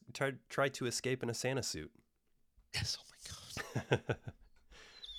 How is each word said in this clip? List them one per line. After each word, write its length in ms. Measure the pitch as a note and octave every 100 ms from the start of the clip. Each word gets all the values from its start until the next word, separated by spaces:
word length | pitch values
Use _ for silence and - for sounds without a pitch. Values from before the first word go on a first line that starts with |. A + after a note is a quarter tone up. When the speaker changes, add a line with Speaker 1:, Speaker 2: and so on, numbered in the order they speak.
| -
Speaker 1:
try, 200 | - C#3 B2+ -
try 200 | - C#3
to 160 | C3+ A#2+
escape 360 | - B2+ B2+
in 80 | A#2+
a 40 |
Santa 280 | A2+ B2+ C3+
suit. 300 | A2+ - D2 _ _ _ _ _ _ _ -
Speaker 2:
Yes, 240 | - - -
oh 40 | - - - - - - - B2 -
my 60 | B2
God. 160 | - A#2
<laughs> 120 | - - - - - - - - -